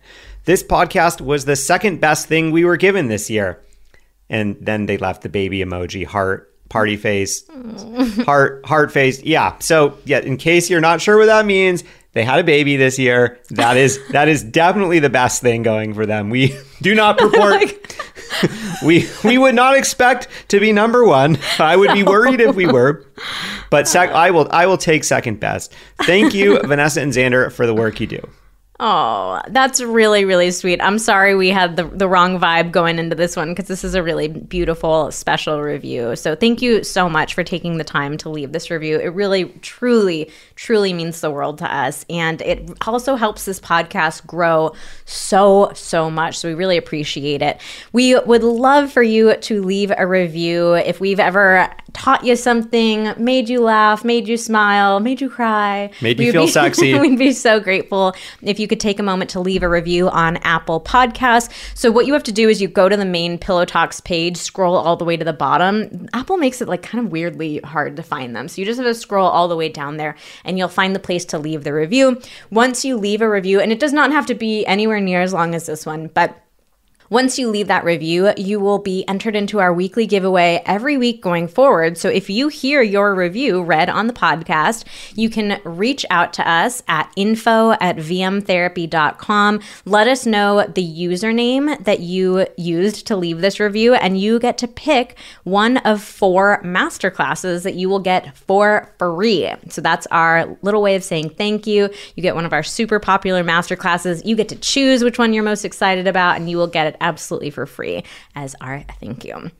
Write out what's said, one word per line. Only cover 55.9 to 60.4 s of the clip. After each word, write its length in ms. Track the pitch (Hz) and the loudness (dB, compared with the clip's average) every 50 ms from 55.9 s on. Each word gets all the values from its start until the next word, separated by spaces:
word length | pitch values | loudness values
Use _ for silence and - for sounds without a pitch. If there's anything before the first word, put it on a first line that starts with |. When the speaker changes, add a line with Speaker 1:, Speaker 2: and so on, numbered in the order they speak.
| 202 - | -8 -4
Speaker 1:
Made 200 | 220 - - 220 | -2 0 0 2
you 60 | - | 2
Speaker 2:
we'd 60 | 240 233 | 2 2
Speaker 1:
feel 120 | 170 - | 4 2
Speaker 2:
be, 40 | 330 | 4
<laughs> 20 | - | 4
Speaker 1:
sexy. 440 | 156 143 139 - - 339 - - | 4 2 2 2 2 2 4 4
Speaker 2:
we'd 220 | 277 285 294 262 233 | 4 4 4 4 4
be 140 | 269 285 254 | 2 2 2
so 260 | - - 240 220 214 | 2 2 2 2 2
grateful 560 | 202 185 190 190 208 - 208 190 190 185 180 - - - - - | 2 0 -2 -2 -2 -2 -2 0 0 0 -2 -4 -12 -20 -20 -12
if 200 | - 202 202 - | -6 -6 -4 -4
you 80 | 214 196 | -2 -4
could 100 | 226 214 | -2 -2
take 220 | - 214 196 208 | -2 -2 -2 -2
a 20 | 208 | -2
moment 280 | 202 185 185 190 - | -2 -2 -4 -4 -6
to 100 | - 190 | -6 -6
leave 220 | 180 185 190 185 180 | -4 -2 -2 -2 0
a 60 | 175 | 0
review 420 | 170 175 160 170 175 175 180 185 | 0 0 -2 0 -2 0 0 0
on 260 | 180 165 165 165 170 | 0 0 0 0 0
Apple 400 | 180 | -2